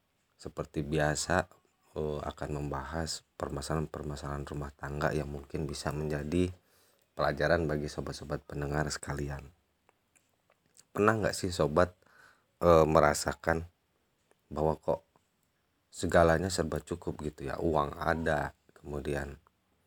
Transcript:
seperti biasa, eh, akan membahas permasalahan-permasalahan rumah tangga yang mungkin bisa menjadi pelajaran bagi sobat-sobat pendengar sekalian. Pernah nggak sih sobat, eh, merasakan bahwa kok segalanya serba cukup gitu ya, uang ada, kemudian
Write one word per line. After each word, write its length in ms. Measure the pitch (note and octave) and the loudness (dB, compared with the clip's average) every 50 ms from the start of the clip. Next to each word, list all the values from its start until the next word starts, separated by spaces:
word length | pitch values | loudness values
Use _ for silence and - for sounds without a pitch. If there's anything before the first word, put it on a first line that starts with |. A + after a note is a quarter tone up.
| _ _ _ _ _ _ _ | _ _ _ _ _ _ _
seperti 480 | - - D#2+ - D#2+ D2+ - - D#2+ C#2+ | -16 -16 -10 -8 -8 -8 -6 -6 -6 -4
biasa, 640 | C#2+ D#2 D2+ D2 D2+ D2+ - - - F2 F#2 - - - _ _ _ _ _ _ _ - | 0 0 2 2 2 0 0 0 0 0 0 0 -2 -8 _ _ _ _ _ _ _ -6
eh, 240 | D#2 D#2 D2+ D2 D2 | -4 -4 -4 -4 -4
akan 300 | - - - - D#2 D2 D2+ C#2+ | -6 -8 -8 -6 -6 -6 -4 -4
membahas 640 | D2 C#2+ C#2 C2+ C2+ C#2 D#2 E2 D#2+ D#2 - - - _ _ - | -4 -4 -4 -6 -6 -6 -4 -4 -4 -4 -6 -10 -12 _ _ -8
permasalahan-permasalahan 1040 | - C#2 C#2 C2+ - - D#2 D#2+ D2+ - - C#2+ D2 D2 C#2+ C#2+ D2 C#2+ C#2+ D2 C#2 | -6 -6 -6 -6 -4 -2 -2 -2 -2 -4 -6 -8 -8 -8 -8 -8 -6 -6 -6 -6 -6
rumah 280 | - C#2+ D2 C#2+ C#2 - | -8 -8 -8 -8 -10 -10
tangga 360 | _ C#2+ C#2+ C#2+ D2 D2+ D#2 | _ -10 -8 -4 -2 -2 0
yang 200 | - D#2 C2+ C#2+ | 0 -2 -4 -4
mungkin 320 | C#2+ C#2 C2 - - D#2 D#2 | -8 -10 -10 -8 -6 -6 -6
bisa 240 | E2 - - - D#2 | -6 -6 -6 -4 -4
menjadi 600 | C#2+ D2+ D#2 D2+ D2+ C#2+ D2 D2+ E2+ F2+ F2+ F2 F2 - _ _ _ _ _ _ _ _ _ _ _ | -4 -2 -2 -2 -4 -4 -4 0 0 2 2 0 -2 -8 _ _ _ _ _ _ _ _ _ _ _
pelajaran 520 | D2 D2 D2+ D2 C#2 D2+ D2+ E2+ E2+ E2 D2+ | -2 0 0 0 2 2 4 4 4 2 2
bagi 240 | D2+ D2 D2 D2+ | 0 -2 -4 -4
sobat-sobat 520 | - C#2+ C2+ C#2 C#2 - - C#2+ D2 C#2+ - - | -6 -8 -8 -8 -8 -10 -8 -6 -6 -8 -8 -8
pendengar 400 | C#2+ D2 C#2+ C#2+ D2 D2+ D2+ D2 | -8 -6 -4 -2 0 0 -2 -2
sekalian. 640 | - - - - C#2+ C#2 C#2+ C#2+ C#2 C#2+ C#2+ - - _ _ _ _ _ _ _ _ _ _ _ _ _ _ _ _ _ _ _ _ _ _ _ _ - _ _ | -4 -6 -8 -6 -6 -6 -6 -6 -8 -10 -12 -16 -20 _ _ _ _ _ _ _ _ _ _ _ _ _ _ _ _ _ _ _ _ _ _ _ _ -20 _ _
Pernah 280 | - G2+ G2+ A2 A2+ G#2+ | 0 4 4 4 4 4
nggak 160 | F#2 - - | 2 0 0
sih 160 | - - F2+ | -2 -4 -2
sobat, 400 | F2 - D#2 C#2+ D2+ F2 F2+ F#2 - _ _ _ _ - - - _ _ _ _ _ - E2+ | 0 2 2 4 4 4 4 4 0 _ _ _ _ -20 -20 -20 _ _ _ _ _ 4 6
eh, 200 | F2 E2 D#2+ D#2 D2+ | 8 8 8 8 8
merasakan 800 | D#2+ D#2 D2 D2+ D2+ - - D#2+ - - - E2+ D#2+ E2 E2+ - _ _ _ _ _ _ _ _ _ _ _ _ _ _ _ - | 6 6 6 6 4 2 0 -4 -4 -2 0 0 0 0 -2 -8 _ _ _ _ _ _ _ _ _ _ _ _ _ _ _ -8
bahwa 320 | C#2+ D2+ D#2 D#2 D2+ - | -2 0 0 0 0 0
kok 240 | - D#2+ C#2 - - _ _ _ _ _ _ _ _ _ _ _ _ _ _ _ _ _ | -2 -2 -4 -4 -6 _ _ _ _ _ _ _ _ _ _ _ _ _ _ _ _ _
segalanya 560 | - - F#2+ E2+ F2+ F2 E2+ E2 D#2+ D#2 F2+ F#2+ | -10 -6 0 4 6 8 8 8 6 4 2 0
serba 320 | F#2 F2 D#2+ D2+ D2+ D2+ | 0 -2 -2 -2 -2 -4
cukup 440 | - - F2 E2+ - E2+ D2+ - D2+ | -4 -6 -8 -6 -6 -8 -8 -6 -8
gitu 240 | D2+ - - C#2+ C2+ | -8 -8 -8 -8 -8
ya, 80 | - - | -4 -2
uang 360 | - E2+ D#2 D2 C#2+ - - | 0 2 2 2 0 0 -4
ada, 560 | - - E2 D#2+ E2 D#2+ D#2+ D#2 C#2+ C#2 C#2 - _ _ _ - | -2 -2 0 0 0 0 0 0 0 -2 -4 -10 _ _ _ -20
kemudian 600 | - - C#2+ D2 C#2+ C#2 C#2+ C#2+ C#2+ C#2 C#2+ C#2 - _ _ _ _ _ _ _ _ _ | -18 -12 -10 -8 -6 -4 -4 -4 -4 -6 -8 -12 -14 _ _ _ _ _ _ _ _ _